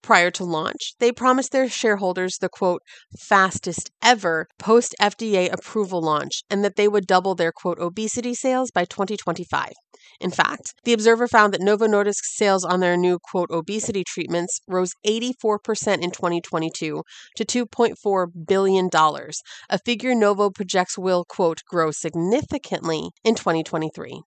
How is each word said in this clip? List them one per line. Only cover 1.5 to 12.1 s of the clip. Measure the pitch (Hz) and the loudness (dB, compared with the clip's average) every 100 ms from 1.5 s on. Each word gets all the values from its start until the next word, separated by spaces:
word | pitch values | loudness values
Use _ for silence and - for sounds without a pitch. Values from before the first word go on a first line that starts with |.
their | 262 262 | 0 0
shareholders | - 226 202 190 180 185 - | 0 0 0 -2 -2 -4 -4
the, | 185 | -6
quote, | - 190 170 _ - _ - | -2 -2 -2 _ -20 _ -20
"fastest | - 202 190 - - 170 - _ | 2 4 4 0 -8 -8 -12 _
ever" | 226 247 180 160 160 _ | 4 4 2 -2 -4 _
post-F | - 226 233 - 208 - | 2 4 2 0 -2 0
D | 226 196 | -2 0
A | 180 | 0
approval | 185 - 220 190 180 | -4 -6 -4 -4 -2
launch | 160 151 139 - - | 0 -2 -2 -10 -4
and | 202 | 0
that | 202 190 | 0 2
they | 208 | 2
would | 208 185 | 2 4
double | 185 190 | 2 2
their, | 180 170 | 0 -2
quote, | - 185 170 | -2 -6 -4
obesity | 175 190 220 247 240 | -6 -4 -6 -4 -6
sales | 240 262 254 254 | -4 0 0 0
by | - | -2
twenty | 180 - 196 208 | -4 -4 -4 -4
twenty-five. | - 170 175 143 - - _ _ _ _ | -4 -6 -4 -6 -6 -12 _ _ _ _
In | 185 | -6
fact, | 180 160 147 - - | 0 0 0 -14 -8
The | - | 0
Observer | 226 214 226 240 | 4 6 4 4
found | 233 208 | 6 4
that | 190 | 4
Novo | 190 208 220 | 2 4 4
Nordisk's | 208 208 | 4 2